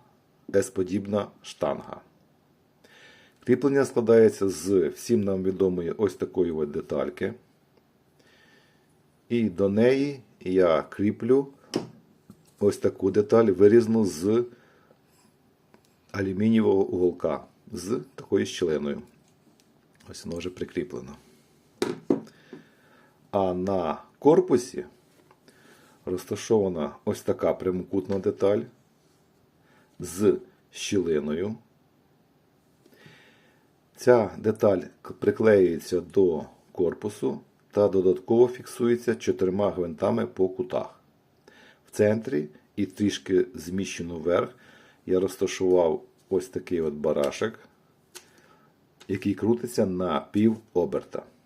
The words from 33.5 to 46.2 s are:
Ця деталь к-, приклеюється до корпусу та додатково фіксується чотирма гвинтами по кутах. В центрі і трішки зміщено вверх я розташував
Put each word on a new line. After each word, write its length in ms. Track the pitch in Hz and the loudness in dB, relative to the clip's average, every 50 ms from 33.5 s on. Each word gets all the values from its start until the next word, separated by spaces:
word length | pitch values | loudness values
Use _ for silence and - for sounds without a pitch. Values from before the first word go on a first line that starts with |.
| _ _ _ _ _ _ _ _ _ | _ _ _ _ _ _ _ _ _
Ця 340 | - - 123 123 120 110 95 - - | -2 4 6 6 6 4 0 -4 -4
деталь 420 | - 110 110 107 - 107 98 90 - - - _ - | -2 -2 0 2 2 2 2 2 -2 -6 -14 _ -20
к-, 120 | - - - | -18 -12 -4
приклеюється 840 | - 101 101 - 113 110 107 101 92 87 85 80 - - - 87 | -2 0 0 2 4 6 8 8 6 6 2 0 -6 -4 -4 -4
до 440 | 85 82 80 104 98 92 82 76 73 - - _ _ _ - | -4 -2 2 4 4 4 2 0 -6 -10 -16 _ _ _ -4
корпусу 680 | - 95 82 78 - - 107 101 - - 135 139 - - _ _ _ _ _ | -2 -2 -2 -2 -4 -8 -10 -8 -6 -6 -6 -6 -6 -12 _ _ _ _ _
та 180 | - 104 104 101 | 0 2 2 4
додатково 600 | 98 95 90 92 90 - - - 117 113 123 123 | 4 4 4 4 2 2 0 0 4 4 4 4
фіксується 680 | 123 - - - - - 123 117 120 117 117 - 117 | 2 -4 -14 -14 -6 -2 0 2 2 0 0 -2 -4
чотирма 560 | 110 - - 92 - 98 92 90 98 104 98 | -2 0 -2 -2 0 0 0 0 0 0 0
гвинтами 560 | 85 90 90 85 80 76 - 101 113 117 107 | 0 -2 -4 -6 -4 -2 -2 0 0 0 -2
по 220 | 90 - - 95 92 | -4 -2 -2 -2 -2
кутах. 520 | - - - - - - - - - _ _ _ _ _ _ _ _ _ _ - - - - - _ _ _ | -2 -4 -8 -6 -4 -6 -6 -8 -14 _ _ _ _ _ _ _ _ _ _ -20 -20 -20 -20 -20 _ _ _
В 40 | _ | _
центрі 580 | - - 107 104 107 110 110 - 85 73 76 76 - - _ _ - | 0 2 4 4 4 2 -2 -4 -4 -4 -4 -6 -12 -20 _ _ -6
і 100 | - 101 | -6 -6
трішки 600 | 95 - - 107 101 90 - - - 95 90 - - - | -6 -4 -2 -2 -2 -2 -2 -4 0 2 2 2 0 -4
зміщено 640 | 80 80 85 90 95 98 92 - - 87 85 85 82 | -14 -12 -8 -6 -6 -6 -6 -8 -10 -10 -10 -10 -6
вверх 300 | 76 82 87 98 123 - - _ _ - - - - - _ _ - | -2 0 0 0 0 -2 -8 _ _ -20 -20 -20 -20 -20 _ _ -6
я 140 | - 92 92 | -2 0 0
розташував 840 | 92 92 - - 98 92 - - 92 92 92 90 87 82 78 76 - - _ _ | 0 -2 -4 -4 -4 -4 -4 -2 0 2 4 4 4 2 0 -2 -6 -12 _ _